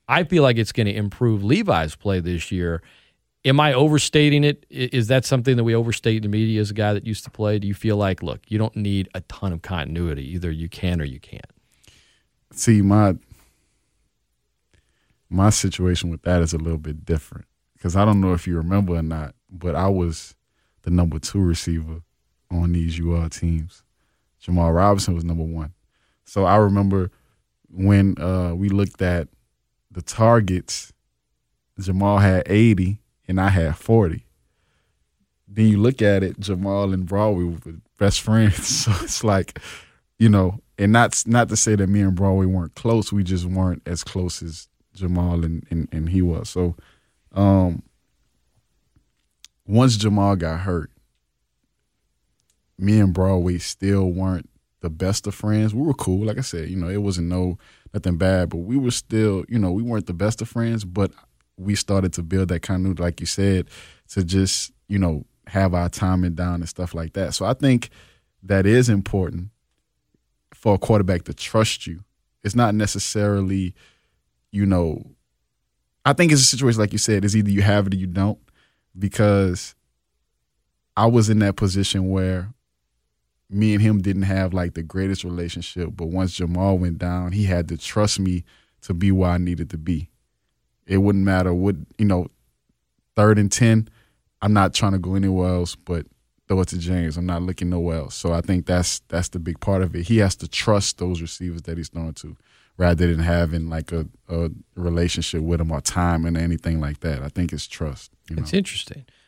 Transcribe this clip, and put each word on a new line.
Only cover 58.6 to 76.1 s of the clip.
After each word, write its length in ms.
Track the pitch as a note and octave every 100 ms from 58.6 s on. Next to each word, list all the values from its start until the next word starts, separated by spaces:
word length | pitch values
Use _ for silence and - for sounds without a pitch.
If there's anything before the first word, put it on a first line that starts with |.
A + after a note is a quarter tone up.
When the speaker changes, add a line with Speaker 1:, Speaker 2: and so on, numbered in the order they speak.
| F2 C3+
Speaker 2:
were 140 | B2+
still, 540 | - - A2 G#2+ G2 -
you 100 | A#2+
know, 120 | F#2+
we 120 | F#2
weren't 240 | A#2 A2 -
the 80 |
best 260 | E2+ G2+ -
of 60 | A2+
friends, 360 | A#2 A#2 A2+
but 280 | G2 F2+ G2 - _ _ _ -
we 160 | F#2+
started 380 | G2+ - G2 F#2
to 80 | F2
build 260 | E2 F#2+ F2+
that 120 | F2
continuity, 420 | - F#2 F#2+ F2
like 180 | F2 E2
you 60 | E2+
said, 420 | - G2 F#2+ - - - _ -
to 160 | -
just, 480 | E2+ F#2+ F#2+ - - _ -
you 100 | G2+
know, 280 | F2+ D2+ - _ -
have 280 | G2 F#2+
our 140 | F2 F2
timing 460 | - F#2+ F#2 F2+
down 200 | E2 F2 F2
and 80 | E2+
stuff 260 | - F2+
like 180 | E2 E2
that. 220 | - F2+
So 100 | -
I 80 | F#2+
think 360 | B2+ C#3 B2 - - _ _ _ _
that 220 | F#2+ G2 F#2+
is 220 | B2 A#2+
important 600 | G#2 G2 G2+ F2+ F2 G2 - _ _ _ _ _ _ _ _ _
for 200 | _ A2
a 40 | G2
quarterback 460 | - A2 F#2+ F2+
to 100 | -
trust 520 | E2 - A2 A2 - -
you. 160 | E2+ - _ _ _
It's 120 | G#2
not 200 | A#2 A#2
necessarily, 1000 | G#2 G#2 G#2 - G#2+ G#2 G2+ F#2+ F#2+ F#2 - _ _ _ _ _ _ _
you 120 | G2+
know, 400 | G2 F2+ E2+ D#2 - _ _ _ _ _ _ _ _ _
I 80 | -